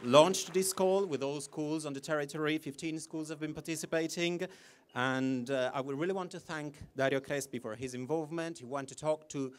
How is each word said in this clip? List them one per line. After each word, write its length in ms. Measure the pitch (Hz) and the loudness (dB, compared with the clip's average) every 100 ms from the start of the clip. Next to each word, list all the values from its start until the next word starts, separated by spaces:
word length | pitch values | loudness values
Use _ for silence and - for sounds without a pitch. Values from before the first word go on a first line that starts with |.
launched 500 | 120 139 170 185 - | 8 10 10 6 0
this 200 | 185 185 | 0 2
call 340 | - 185 190 196 | 2 4 4 2
with 160 | 135 | -2
all 180 | 135 147 | -2 -4
schools 440 | 139 - 151 156 | -6 -4 -2 -2
on 80 | 151 | -4
the 60 | 139 | -6
territory. 580 | 139 151 143 156 151 156 | -2 -2 -2 -2 0 0
Fifteen 400 | 147 139 165 160 | -4 -8 -6 -6
schools 300 | 151 160 151 | -6 -8 -6
have 120 | 151 | -6
been 140 | 156 | -6
participating. 920 | 156 151 156 - 160 160 180 175 175 175 - - - _ | -6 -6 -6 -2 -2 0 0 0 0 -6 -10 -20 -20 _
And, 560 | 123 127 131 131 131 120 | 0 2 2 2 0 0
uh, 220 | 135 127 | 0 0
I 60 | 143 | -2
would 180 | 131 139 | -4 -2
really 140 | 175 | -2
want 180 | 190 180 | -2 -6
to 60 | 175 | -10
thank 380 | - 156 147 143 - - | -8 -6 -6 -10 -10 0
Dario 240 | 135 135 | 2 2
Crespi 380 | 135 143 135 123 | 0 -4 -4 -6
for 160 | 117 | -8
his 200 | 107 131 | -8 -8
involvement. 640 | 123 127 160 147 165 165 165 | -6 -2 -2 -2 -6 -6 -8
He 60 | |
want 240 | 123 139 135 | -8 -6 -8
to 60 | |
talk 340 | 135 151 151 - | -4 0 0 -2
to 220 | 143 131 | -6 -6